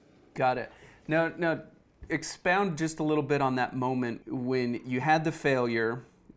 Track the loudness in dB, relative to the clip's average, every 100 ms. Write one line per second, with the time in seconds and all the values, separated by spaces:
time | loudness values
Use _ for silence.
0 | _ -20 -14 -2 0 0 -4 -12 -20 -14
1 | -2 2 2 0 0 0 -4 -20 _ _
2 | -6 -6 -6 -4 0 2 2 0 -4 -2
3 | 0 0 2 2 2 0 -2 -2 -2 0
4 | -2 -4 -8 -6 -2 0 0 -2 -4 -2
5 | 2 2 2 -2 2 2 2 2 0 -2
6 | -10 _ -20